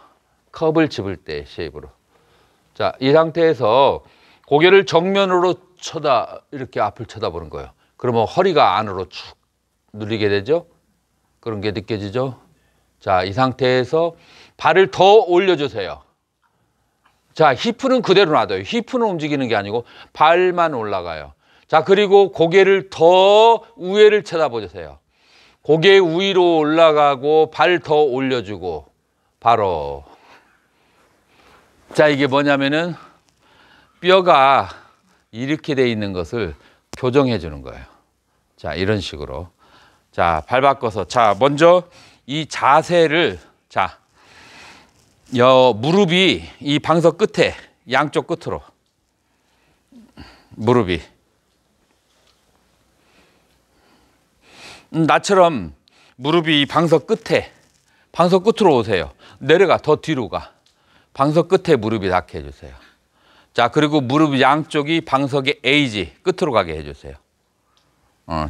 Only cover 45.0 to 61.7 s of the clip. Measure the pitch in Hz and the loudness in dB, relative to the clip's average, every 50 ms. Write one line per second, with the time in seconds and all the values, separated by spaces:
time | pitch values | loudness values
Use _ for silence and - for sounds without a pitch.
45 | _ _ _ _ _ _ 127 120 123 131 131 131 127 123 107 104 127 151 185 202 | _ _ _ _ _ _ -2 2 2 4 4 4 4 2 2 0 -2 0 0 2
46 | 208 156 175 185 190 165 107 82 85 - - - 123 143 143 147 - 156 160 170 | 2 2 2 2 2 0 0 -2 -6 -12 -20 -12 -6 -4 -4 -2 0 0 0 2
47 | 160 165 156 - 214 - - 180 139 95 - - - - _ _ _ - 127 131 | 2 2 2 0 -2 -2 0 0 -2 -2 -2 -8 -16 -20 _ _ _ -4 -2 -2
48 | 151 139 - 156 127 - 170 165 - 110 90 76 - _ _ _ _ _ _ _ | -2 -2 -4 -6 -6 -6 -8 -10 -8 -10 -10 -10 -12 _ _ _ _ _ _ _
49 | _ _ _ _ _ _ _ _ _ _ _ _ _ _ _ _ _ _ 277 240 | _ _ _ _ _ _ _ _ _ _ _ _ _ _ _ _ _ _ _ -20
50 | 208 _ _ - - - - _ _ _ - - 110 110 131 127 104 90 87 82 | -20 _ _ -20 -20 -20 -20 _ _ _ -14 -4 -2 0 2 2 0 0 -4 -6
51 | - - _ _ _ _ _ _ _ _ _ _ _ _ _ _ _ _ _ _ | -8 -12 _ _ _ _ _ _ _ _ _ _ _ _ _ _ _ _ _ _
52 | _ _ _ _ _ _ _ _ _ _ _ _ _ _ _ _ _ _ _ _ | _ _ _ _ _ _ _ _ _ _ _ _ _ _ _ _ _ _ _ _
53 | _ _ _ _ _ _ _ _ _ _ _ _ _ _ _ _ _ _ _ _ | _ _ _ _ _ _ _ _ _ _ _ _ _ _ _ _ _ _ _ _
54 | _ _ _ _ _ _ _ _ _ _ - - - - - - _ _ - 160 | _ _ _ _ _ _ _ _ _ _ -20 -20 -20 -20 -20 -20 _ _ -2 0
55 | 160 151 151 165 - - 202 190 175 170 151 110 87 76 71 _ _ _ _ _ | 2 2 2 2 0 2 4 4 4 4 2 0 -6 -8 -12 _ _ _ _ _
56 | _ _ _ - 123 147 160 175 156 165 156 147 139 - - 151 170 156 165 151 | _ _ _ -8 -4 -2 0 0 0 0 0 0 0 0 0 0 2 2 2 0
57 | - - 220 214 - - 160 113 - - - _ _ _ _ _ _ _ _ _ | 0 -2 -6 -6 -2 -2 -2 -2 -2 -6 -12 _ _ _ _ _ _ _ _ _
58 | _ _ - - 170 180 190 185 180 226 220 - 208 180 139 120 104 104 101 87 | _ _ -2 0 0 2 2 2 2 0 0 2 2 2 2 2 0 -2 -2 -4
59 | 76 71 - _ - - - _ 131 135 156 180 196 160 120 107 - 151 156 151 | -4 -6 -12 _ -20 -20 -20 _ 0 2 2 4 4 2 2 0 0 0 -2 -2
60 | - 156 156 131 110 87 87 82 - - _ _ _ _ _ _ _ _ _ _ | -2 -4 -6 -6 -6 -6 -8 -10 -10 -14 _ _ _ _ _ _ _ _ _ _
61 | _ _ _ - 139 151 151 170 165 165 185 180 - 170 | _ _ _ -2 -2 0 2 0 0 0 0 -2 0 0